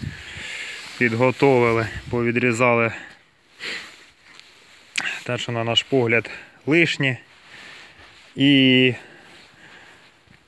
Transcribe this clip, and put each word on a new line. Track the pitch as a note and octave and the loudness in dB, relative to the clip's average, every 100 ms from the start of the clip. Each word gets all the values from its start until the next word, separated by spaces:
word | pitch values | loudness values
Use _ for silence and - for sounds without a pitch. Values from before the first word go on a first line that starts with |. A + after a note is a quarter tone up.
| - - - - - - - - - - | -12 -12 -16 -14 -14 -12 -14 -16 -12 -2
підготовили, | B2 A2+ B2+ - C#3 B2+ A#2+ A2+ G#2 - - | 0 2 0 2 4 4 4 0 -2 -8 -6
повідрізали | A#2+ A#2+ A#2 B2 A2+ B2 A#2 A#2 - - - _ _ _ - - - - - - _ - - - - - - _ - - - | -4 -2 0 0 2 2 2 0 -4 -16 -20 _ _ _ -14 -12 -12 -14 -20 -20 _ -20 -20 -20 -20 -20 -20 _ -10 -8 -10
те, | - A#2+ | -8 -8
що | - | -6
на | A#2 | -6
наш | A#2 A#2 | -2 -2
погляд | - C3+ A#2 A#2 - - - _ - | 0 0 2 2 -2 -12 -20 _ 0
лишнє. | E3+ E3 - C3+ B2 - - - - - - - - - - - - | 2 2 0 -2 -4 -10 -20 -20 -20 -20 -20 -20 -20 -20 -20 -10 2
І | C#3 C#3 C3 B2+ B2+ A#2 - - - - - _ - - - - _ _ _ _ | 4 6 6 6 4 0 -12 -20 -20 -20 -20 _ -20 -20 -20 -20 _ _ _ _